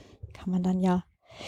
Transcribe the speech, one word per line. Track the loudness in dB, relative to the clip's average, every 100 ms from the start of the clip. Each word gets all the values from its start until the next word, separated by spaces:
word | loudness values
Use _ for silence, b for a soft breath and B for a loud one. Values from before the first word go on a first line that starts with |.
| b b -20
kann | -12 -2
man | 0
dann | 2 2
ja | 2 2 -2 _ B B